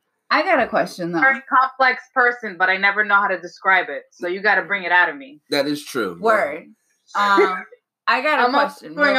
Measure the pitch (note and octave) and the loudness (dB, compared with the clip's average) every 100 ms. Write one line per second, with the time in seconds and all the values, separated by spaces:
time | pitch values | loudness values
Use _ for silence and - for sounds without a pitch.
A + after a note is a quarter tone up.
0 | _ _ _ C#4 F#4+ D#4+ A3 G3+ F#3 - | _ _ _ -2 2 0 2 0 -2 -6
1 | E3+ E3+ - A#3+ - - - - C4 A#3+ | -6 2 2 0 0 0 0 0 0 0
2 | - - A#3+ - A3 F3 F#3 F#3+ G3+ G3+ | -6 0 0 0 -10 -2 0 2 0 0
3 | G#3 G3+ G3+ F3+ F3 - F#3+ F#3 F3+ C3+ | 2 2 2 -2 -8 -6 0 2 0 -8
4 | - _ F3 F#3+ G#3 F#3+ E3 G3 F3 F3+ | -12 _ -6 -2 0 0 0 -6 0 2
5 | E3 C#3+ C3+ D3 _ C#3+ C#3 D3 - C3+ | 2 -2 -14 -20 _ -2 -2 -4 -6 -4
6 | G2+ E2+ G#3+ G#3+ D#3 D#3 G#3+ _ _ _ | -4 -2 0 0 0 -6 -14 _ _ _
7 | _ G3+ G3+ G3 - - - - _ _ | _ -4 2 4 2 0 -10 -20 _ _
8 | - A#3+ C#4+ C#4+ B3 C#4 C#4+ - - - | -2 0 0 2 2 2 0 -4 -14 -2
9 | D4 | 0